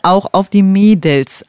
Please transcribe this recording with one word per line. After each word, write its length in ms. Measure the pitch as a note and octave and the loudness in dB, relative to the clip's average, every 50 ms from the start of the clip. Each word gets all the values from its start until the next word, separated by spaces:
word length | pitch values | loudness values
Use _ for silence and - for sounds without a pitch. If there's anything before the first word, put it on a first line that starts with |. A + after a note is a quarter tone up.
| - | 0
auch 280 | E3+ F#3 G3 - - - | -2 -2 -2 -2 -2 -4
auf 160 | F3+ G3 - | -4 -4 -2
die 140 | - G3+ G3 | 0 0 2
Mädels 800 | F#3+ F#3+ G3 G3+ G#3+ G#3+ F3 D3 E3 C#3+ C#3 C3+ - - - - | 2 2 2 2 2 2 2 0 0 -2 -2 -2 -4 -8 -12 -12